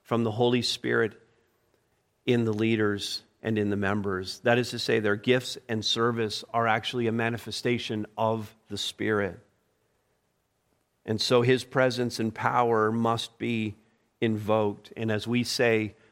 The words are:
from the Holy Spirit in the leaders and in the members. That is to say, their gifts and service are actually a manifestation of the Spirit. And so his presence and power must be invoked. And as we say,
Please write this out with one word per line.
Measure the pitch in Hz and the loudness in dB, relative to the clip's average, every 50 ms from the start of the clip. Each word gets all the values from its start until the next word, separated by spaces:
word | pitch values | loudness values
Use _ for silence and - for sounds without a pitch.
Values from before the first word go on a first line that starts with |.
| _ | _
from | - 120 113 117 | -2 -2 0 0
the | 113 | -2
Holy | 104 113 120 120 123 123 | 0 0 2 2 2 2
Spirit | 110 - - - - 120 117 117 117 104 - - _ _ _ _ _ _ _ _ _ _ _ _ _ _ _ _ _ _ _ _ _ | 0 -2 -4 -4 -4 -2 0 0 0 -2 -4 -10 _ _ _ _ _ _ _ _ _ _ _ _ _ _ _ _ _ _ _ _ _
in | - 123 120 117 | 2 2 2 2
the | 110 107 | 0 0
leaders | 104 113 113 113 107 107 104 101 101 - - - - - _ _ _ | 0 2 2 2 2 2 0 0 -2 -6 -8 -8 -10 -12 _ _ _
and | - 110 113 | -4 -2 0
in | 107 104 101 | 0 0 0
the | 101 | 0
members. | 101 98 95 104 107 98 101 95 92 95 95 - - | 0 0 0 0 -2 -2 -2 -4 -4 -6 -8 -12 -2
That | - 120 120 | 2 4 4
is | 120 120 - | 4 2 -2
to | - 113 | -6 -6
say, | - - 120 113 | -2 0 0 2
their | 107 104 101 | 2 0 0
gifts | 104 - 123 123 131 127 - - - - | 0 2 2 2 2 0 -4 -12 -12 -8
and | - 113 110 104 | -6 -6 -4 -2
service | - - 113 117 120 117 113 113 104 104 - - - - | -2 0 0 0 0 0 -2 -4 -4 -6 -8 -10 -4 -2
are | 117 117 | 0 2
actually | 113 107 117 - - - 123 117 | 2 2 0 -2 -4 -4 -2 -2
a | 110 | 0
manifestation | 110 117 113 113 117 110 - 113 104 - - 123 123 117 - - 113 107 104 - _ | 0 0 -2 -2 -4 -6 -8 -10 -10 -4 -2 -2 -2 -2 -2 -6 -6 -6 -6 -8 _
of | - 113 110 110 113 104 104 - _ _ _ | -2 0 0 0 -2 -4 -10 -16 _ _ _
the | 104 | -10
Spirit. | 98 - - - - 107 107 110 104 101 92 85 - - _ _ _ _ _ _ _ _ _ _ _ _ _ _ _ _ _ _ _ _ _ _ _ _ _ _ _ _ _ _ _ _ | -8 -8 -8 -6 -4 -2 0 0 0 0 -2 -4 -10 -18 _ _ _ _ _ _ _ _ _ _ _ _ _ _ _ _ _ _ _ _ _ _ _ _ _ _ _ _ _ _ _ _
And | - 110 101 | -4 -2 -2
so | - - 127 123 | 2 4 4 4
his | 120 127 127 123 - | 6 6 4 2 0
presence | - - 135 131 127 117 123 123 120 - - | -2 0 2 2 2 2 0 -2 -4 -2 -2
and | 113 110 110 | -4 -4 -2
power | - - 120 127 123 120 117 117 110 107 107 | -2 -2 0 2 2 2 4 4 4 4 2
must | 113 117 117 113 113 113 - - - | 2 2 2 2 0 0 -4 -8 -10
be | _ 117 117 117 113 110 107 104 - _ _ _ _ _ _ _ _ | _ -4 -4 -2 -2 -2 -4 -6 -10 _ _ _ _ _ _ _ _
invoked. | 117 113 110 104 107 101 107 110 107 104 101 - - - - | 0 0 0 0 0 2 2 2 2 0 -2 -6 -12 -16 -10
And | - 113 113 | -6 -4 -2
as | 110 104 - | -2 -2 -2
we | 113 120 123 120 | 0 0 0 0
say, | - - - 123 117 113 110 107 104 - _ _ _ | -2 0 2 4 4 4 2 0 -2 -6 _ _ _